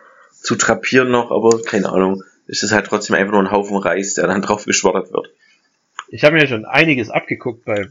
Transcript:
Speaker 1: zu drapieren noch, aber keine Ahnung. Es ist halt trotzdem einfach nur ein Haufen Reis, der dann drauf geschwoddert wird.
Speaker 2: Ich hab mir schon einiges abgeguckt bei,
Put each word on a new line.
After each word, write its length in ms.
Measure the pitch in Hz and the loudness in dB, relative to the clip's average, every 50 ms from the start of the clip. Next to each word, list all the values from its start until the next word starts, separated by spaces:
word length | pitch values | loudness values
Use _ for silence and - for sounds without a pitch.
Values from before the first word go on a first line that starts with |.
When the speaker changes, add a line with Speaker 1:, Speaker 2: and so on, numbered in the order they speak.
| _ - _ _ _ _ | _ -20 _ _ _ _
Speaker 1:
zu 240 | _ _ - - 117 | _ _ -6 -4 -2
drapieren 540 | 104 - - 113 98 - - 123 131 127 127 | 0 0 0 0 0 -2 0 2 2 2 4
noch, 200 | 123 120 117 - | 2 0 0 0
aber 320 | - 101 110 113 113 113 | 0 2 4 4 4 2
keine 260 | 113 - 113 101 92 - | 0 -2 -2 -2 -2 0
Ahnung. 320 | - 92 95 95 98 95 - - _ _ _ | 2 2 2 2 0 -4 -8 -14 _ _ _
Es 160 | - - - | -10 -8 -6
ist 100 | - 101 | -2 0
halt 140 | 107 104 98 | 0 0 0
trotzdem 300 | - - 101 - - 104 | 0 -2 -4 -2 0 0
einfach 160 | 78 98 101 | 0 2 2
nur 80 | 107 101 | 2 2
ein 80 | 95 95 | 2 2
Haufen 260 | 104 101 101 104 101 | 0 -2 -2 -2 -4
Reis, 380 | 98 98 90 85 95 98 - - | -2 0 0 0 -2 -2 -4 -2
der 120 | - - | -2 0
dann 160 | 98 95 101 | 0 0 -2
drauf 220 | 98 101 104 104 - | 0 -2 -2 -2 -2
geschwoddert 460 | - 101 - - 92 90 95 - - | -2 -2 0 2 0 0 0 -4 -4
wird. 180 | - - - - _ _ _ _ _ _ _ _ _ _ _ _ _ - - - | -4 -6 -6 -6 _ _ _ _ _ _ _ _ _ _ _ _ _ -18 -16 -14
Speaker 2:
Ich 160 | - 110 147 | -2 2 2
hab 80 | 151 160 | 4 6
mir 120 | 160 147 | 4 4
schon 200 | 135 120 110 107 | 2 0 -4 -4
einiges 420 | - 127 143 165 165 143 123 110 - | -2 0 2 2 4 2 0 0 -2
abgeguckt 560 | - 120 - - 123 - - 127 117 - _ | -4 -6 -4 -4 -8 -6 -6 -8 -10 -8 _
bei, 240 | 120 107 104 95 - | -4 -4 -4 -4 -6